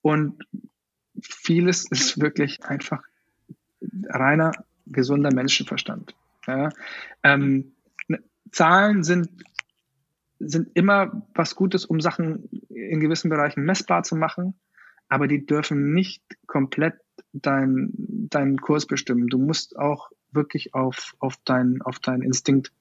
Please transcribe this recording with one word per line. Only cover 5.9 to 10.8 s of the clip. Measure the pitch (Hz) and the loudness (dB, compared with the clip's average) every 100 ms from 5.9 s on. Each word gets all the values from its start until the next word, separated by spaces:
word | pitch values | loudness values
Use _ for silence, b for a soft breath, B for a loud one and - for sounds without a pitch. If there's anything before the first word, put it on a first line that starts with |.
| - - - _ _ - | -10 -12 -20 _ _ -6
Ja, | 131 151 B B B B B | -2 -4 B B B B B
ähm, | 143 143 139 135 135 _ _ - - | 4 4 4 2 -2 _ _ -20 -6
ne, | - _ _ - | -6 _ _ -14
Zahlen | - 165 185 208 208 | 2 6 6 6 2
sind, | 160 180 165 - - - _ _ _ _ _ _ _ _ | 2 0 0 -8 -18 -18 _ _ _ _ _ _ _ _
sind | 151 165 - | -4 -4 -2
immer | 175 | 2